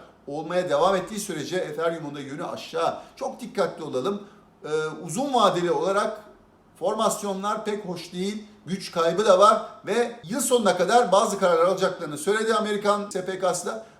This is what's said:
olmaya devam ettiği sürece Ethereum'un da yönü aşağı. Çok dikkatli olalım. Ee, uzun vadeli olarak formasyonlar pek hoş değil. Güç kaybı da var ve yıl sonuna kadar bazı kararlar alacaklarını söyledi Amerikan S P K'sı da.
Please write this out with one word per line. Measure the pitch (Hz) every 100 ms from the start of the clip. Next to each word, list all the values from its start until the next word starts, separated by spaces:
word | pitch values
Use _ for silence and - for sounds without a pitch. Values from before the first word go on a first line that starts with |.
| - - -
olmaya | 143 165 180 180
devam | 147 175 196
ettiği | 175 214
sürece | - 160 143 180
Ethereum'un | 165 151 170 165 143
da | 143
yönü | 131 147
aşağı. | 170 - - 160 165 - - -
Çok | 269 -
dikkatli | 220 196 170 -
olalım. | 151 127 160 202 - - - _
Ee, | 151 156 156 -
uzun | 175 170 285
vadeli | 254 202 165 170
olarak | 156 170 196 220 - - - _ _ _ -
formasyonlar | 170 220 214 196 202 190 202 214
pek | 214 202
hoş | 175 165 -
değil. | 180 196 214 - - 147
Güç | 185 -
kaybı | 175 165 170 214
da | 185
var | 208 220 - - 143
ve | 226 233 -
yıl | 156 262
sonuna | 240 240 202 -
kadar | 180 240 208
bazı | 190 220 196
kararlar | 185 165
alacaklarını | 175 180 185 - 160 147
söyledi | - 214 220
Amerikan | 214 208 208 202 208 202
S | 185
P | 180 185
K'sı | 185 170 -
da. | - - -